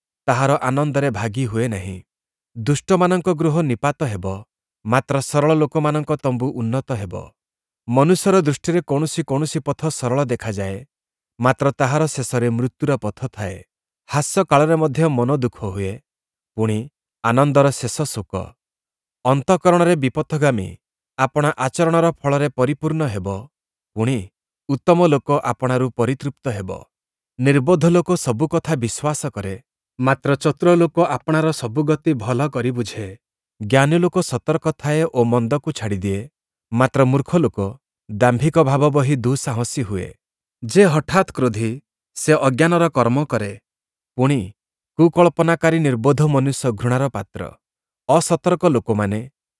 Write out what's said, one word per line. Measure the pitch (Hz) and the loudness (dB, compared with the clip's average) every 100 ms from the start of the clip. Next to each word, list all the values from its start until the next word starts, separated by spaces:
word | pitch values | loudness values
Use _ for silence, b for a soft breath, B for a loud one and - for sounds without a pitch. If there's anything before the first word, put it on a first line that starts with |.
| _ _ - | _ _ -2
ତାହାର | 123 135 147 | 0 2 0
ଆନନ୍ଦରେ | 127 135 151 139 139 | 0 -2 0 0 -2
ଭାଗି | 101 113 107 | -2 -6 -4
ହୁଏ | 123 110 120 | -4 -2 -4
ନାହିଁ। | 101 92 92 - _ _ _ _ 117 | -4 -8 -12 -16 _ _ _ _ -10
ଦୁଷ୍ଟମାନଙ୍କ | 110 147 - 185 180 180 180 | -2 -2 2 2 2 0 0
ଗୃହ | 156 165 156 | 0 0 0
ନିପାତ | 156 117 143 147 143 | 0 -2 -2 -4 -4
ହେବ, | 101 95 95 110 _ _ _ | -4 -8 -10 -14 _ _ _
ମାତ୍ର | 107 123 - 135 | -2 0 0 -4
ସରଳ | 127 147 147 | -2 0 2
ଲୋକମାନଙ୍କ | 160 151 160 151 151 147 151 | 2 2 0 -2 -2 -4 -4
ତମ୍ବୁ | 139 123 127 | -2 -2 -4
ଉନ୍ନତ | 123 113 131 - | -4 -4 -4 -4
ହେବ। | 120 98 95 - _ _ _ _ _ - | -6 -6 -10 -14 _ _ _ _ _ -2
ମନୁଷ୍ୟର | 123 147 180 202 190 | 2 4 4 4 2
ଦୃଷ୍ଟିରେ | 147 139 - 165 - | 2 -2 -2 -2 0
କୌଣସି | 139 156 - | -2 -2 -6
କୌଣସି | 151 139 151 160 | -4 -2 -2 -6
ପଥ | 143 139 156 | -6 -4 -4
ସରଳ | - 123 120 | -4 -2 -2
ଦେଖାଯାଏ, | 117 120 113 101 98 98 135 _ _ _ _ - | -2 -4 -4 -6 -6 -8 -14 _ _ _ _ -2
ମାତ୍ର | 123 131 139 | 0 2 0
ତାହାର | - 131 147 156 | 0 0 0 -2
ଶେଷରେ | - 123 127 120 | -4 -4 -2 0
ମୃତ୍ୟୁର | 117 123 - 135 - | -2 -4 -4 -4 -2
ପଥ | 104 - 131 | -4 -8 -10
ଥାଏ। | - 101 87 - _ _ _ - | -8 -10 -10 -18 _ _ _ -6
ହାସ୍ୟ | 143 147 - | -4 -2 -2
କାଳରେ | 180 143 156 160 | 2 4 4 2
ମଧ୍ୟ | 156 131 160 | 0 0 0
ମନ | 131 120 143 | 2 0 0
ଦୁଃଖ | 123 - 107 | -2 -4 -10
ହୁଏ, | 95 98 113 _ _ _ _ _ - | -6 -6 -8 _ _ _ _ _ -4
ପୁଣି | 110 107 131 _ _ _ | -2 -2 -6 _ _ _
ଆନନ୍ଦର | 113 120 147 143 139 | 0 2 4 4 2
ଶେଷ | 131 127 - 151 | 0 -8 -6 -6
ଶୋକ। | - 95 95 90 _ _ _ _ _ _ _ | -6 -8 -10 -10 _ _ _ _ _ _ _
ଅନ୍ତଃକରଣରେ | 127 139 131 185 185 175 170 170 | -2 0 2 2 4 4 4 2
ବିପଥଗାମୀ | 131 151 156 151 143 117 92 87 _ _ _ - | 0 -4 -4 0 0 0 -4 -12 _ _ _ -4
ଆପଣା | 131 151 147 - | -2 0 -2 0
ଆଚରଣର | 131 - 165 165 165 | -4 0 0 2 2
ଫଳରେ | - 143 143 143 | 0 -2 0 0
ପରିପୂର୍ଣ୍ଣ | 127 127 143 156 156 147 | 0 -2 -2 -4 -2 -4
ହେବ, | 101 92 98 131 _ _ _ _ 107 | -4 -6 -8 -10 _ _ _ _ -4
ପୁଣି | 113 131 92 _ _ _ - | -2 -2 -6 _ _ _ -6
ଉତ୍ତମ | 139 - 170 175 | -4 2 4 4
ଲୋକ | 143 - 143 | 2 0 -2
ଆପଣାରୁ | 123 120 127 127 131 | -2 -4 -2 0 -2
ପରିତୃପ୍ତ | - 117 135 143 - 135 | -2 -2 -2 -6 -8 -8
ହେବ। | 104 95 90 - _ _ _ _ - | -8 -8 -10 -14 _ _ _ _ -2
ନିର୍ବୋଧ | 127 143 131 180 165 | 2 2 4 4 4
ଲୋକ | 175 170 180 | 4 2 -2
ସବୁ | - 113 156 | -2 -2 -2
କଥା | 170 - | -2 -2
ବିଶ୍ୱାସ | 156 113 - 147 151 147 | -4 -4 -4 -4 -4 -6
କରେ, | - 98 98 _ _ _ - | -8 -10 -10 _ _ _ -4
ମାତ୍ର | 131 135 - | 0 0 0
ଚତୁର | 139 156 139 175 | 0 0 0 4
ଲୋକ | 175 165 165 170 | 4 2 2 0
ଆପଣାର | 135 - 160 160 | 0 -2 0 0
ସବୁ | 156 120 120 | -2 -4 -2
ଗତି | 151 151 - | -2 0 0
ଭଲ | 139 104 120 117 | -2 -2 -2 -2
କରି | 131 120 | -2 -4
ବୁଝେ। | 123 113 - 98 98 _ _ _ - | -4 -6 -8 -12 -14 _ _ _ -12
ଜ୍ଞାନୀ | 107 131 139 170 | 0 2 4 2
ଲୋକ | 180 185 | 2 0
ସତର୍କ | 170 120 - 160 160 | -2 -4 -2 -2 -2
ଥାଏ | - 147 151 160 | -4 -2 -2 0
ଓ | 127 | 0
ମନ୍ଦକୁ | 117 120 117 143 156 | 2 2 0 -2 -4
ଛାଡ଼ିଦିଏ, | - 110 98 98 98 127 _ _ _ - | -6 -6 -4 -4 -4 -8 _ _ _ -6
ମାତ୍ର | 113 127 135 | 0 0 2
ମୂର୍ଖ | 131 139 135 175 | 2 2 2 0
ଲୋକ | 131 - 98 123 _ _ - | 0 0 -6 -6 _ _ -10
ଦାମ୍ଭିକ | 104 123 120 151 165 | 0 2 2 2 2
ଭାବ | 139 139 147 | 2 4 2
ବହି | 147 135 143 | 2 0 0
ଦୁଃସାହସୀ | 117 135 - 113 120 - | 0 -2 -4 -4 -4 -4
ହୁଏ। | 107 98 92 - _ _ _ _ | -6 -6 -8 -14 _ _ _ _
ଯେ | 117 175 196 | -2 4 4
ହଠାତ୍ | 151 - 175 190 | 4 0 0 -2
କ୍ରୋଧୀ, | - 127 107 113 127 _ _ _ - | 0 -2 -2 -6 -6 _ _ _ -8
ସେ | - 156 | 0 2
ଅଜ୍ଞାନର | 135 127 160 175 165 | 2 2 2 4 2
କର୍ମ | 135 117 127 | 2 2 2
କରେ, | 147 120 104 107 _ _ _ _ _ - | 0 -4 -6 -10 _ _ _ _ _ -2
ପୁଣି | 131 143 95 - _ _ _ - | 0 0 -4 -12 _ _ _ 2
କୁକଳ୍ପନାକାରୀ | 165 175 175 - 165 165 165 165 | 2 6 2 4 0 2 2 2
ନିର୍ବୋଧ | 147 120 123 143 151 | 2 2 2 2 2
ମନୁଷ୍ୟ | 139 135 131 131 | 2 0 -2 -4
ଘୃଣାର | 104 120 127 139 | -2 0 0 -2
ପାତ୍ର। | - - - 90 - _ _ _ _ - | -6 -10 -12 -14 -14 _ _ _ _ 2
ଅସତର୍କ | 151 - 170 - 180 180 | 2 2 0 0 2 2
ଲୋକମାନେ | 123 - 107 104 104 127 _ _ _ | 2 0 -2 -2 -4 -8 _ _ _